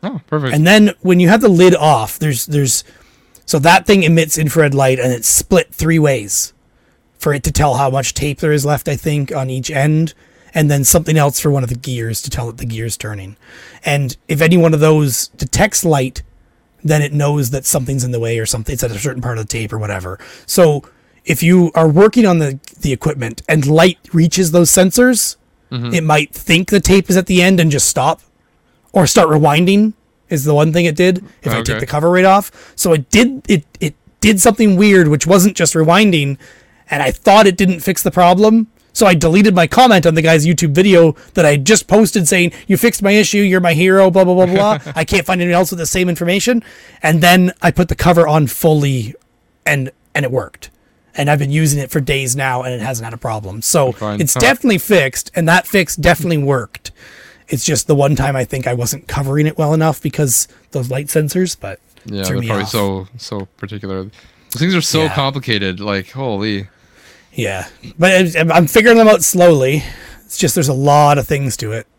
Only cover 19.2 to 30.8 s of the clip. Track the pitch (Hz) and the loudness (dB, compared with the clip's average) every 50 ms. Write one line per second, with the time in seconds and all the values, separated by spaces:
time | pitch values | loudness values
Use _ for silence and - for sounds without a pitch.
19.2 | 123 120 120 113 110 107 - 117 113 104 - 110 107 104 101 95 92 90 95 - | -8 -6 -6 -8 -8 -8 -8 -8 -8 -8 -8 -8 -8 -6 -8 -8 -8 -12 -14 -14
20.2 | - - - - _ - - - 175 156 147 143 - _ _ _ _ _ _ _ | -18 -20 -20 -20 _ -4 2 2 4 4 2 -2 -6 _ _ _ _ _ _ _
21.2 | _ - 165 - - 165 180 185 175 165 - 165 160 160 143 165 202 220 - 247 | _ -6 -4 -2 2 2 4 4 2 2 2 2 2 2 4 4 4 4 4 2
22.2 | 226 196 175 165 156 143 135 135 _ - - _ - 151 131 120 - 156 147 139 | 2 2 2 0 0 -2 -4 -10 _ -20 -20 _ -6 -6 -6 -2 -4 -4 -4 -4
23.2 | 120 110 113 - - - 160 156 139 139 151 160 170 185 170 _ _ - - 170 | -8 -10 -10 -12 -4 -2 -2 0 0 2 2 4 4 2 2 _ _ -4 0 0
24.2 | 160 170 - - 190 165 156 175 170 151 - 190 185 190 - - 247 254 247 214 | 0 0 0 -2 -2 0 2 2 2 4 4 2 2 2 4 2 2 2 2 0
25.2 | - - - _ _ _ _ _ _ _ 131 123 120 120 117 170 160 156 156 151 | -2 -6 -8 _ _ _ _ _ _ _ -10 -8 -8 -4 -4 -4 0 2 0 0
26.2 | 151 - - - - - 170 165 185 - 208 202 - 156 185 196 180 - 185 185 | 0 -2 -10 -16 -4 -2 0 0 0 0 0 0 2 4 2 2 2 2 0 0
27.2 | 180 - 185 180 175 185 196 180 170 160 143 147 - - - 151 127 147 160 - | 0 2 2 2 4 4 2 2 2 0 0 0 -2 -2 -2 -2 -2 -2 -2 -4
28.2 | _ _ _ _ _ _ _ _ _ _ _ _ _ _ - 202 170 - - 233 | _ _ _ _ _ _ _ _ _ _ _ _ _ _ 0 2 2 4 4 4
29.2 | 180 233 151 151 151 151 147 156 180 180 196 202 214 220 214 _ _ _ _ _ | 4 4 4 2 2 2 2 2 2 2 2 2 2 0 -2 _ _ _ _ _
30.2 | _ _ 175 151 135 151 147 147 151 160 156 175 | _ _ -6 -4 -2 0 2 2 2 2 0 0